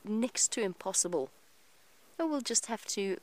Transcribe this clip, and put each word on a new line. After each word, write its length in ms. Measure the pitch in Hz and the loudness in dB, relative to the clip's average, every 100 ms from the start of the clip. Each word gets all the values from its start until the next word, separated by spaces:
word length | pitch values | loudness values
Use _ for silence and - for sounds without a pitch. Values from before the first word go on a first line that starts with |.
| - | -2
next 460 | 214 240 - - | 0 0 2 2
to 80 | - | 2
impossible. 680 | 202 - 190 - 175 165 131 - - - - - - - - - | -2 -2 -2 0 2 0 -2 -8 -20 -20 -20 -20 -20 -20 -10 -2
So 100 | 330 | 0
we'll 140 | 285 | 0
just 260 | 233 226 - | 0 0 0
have 180 | 220 - | -4 -4
to 320 | - 196 - | -2 -2 -2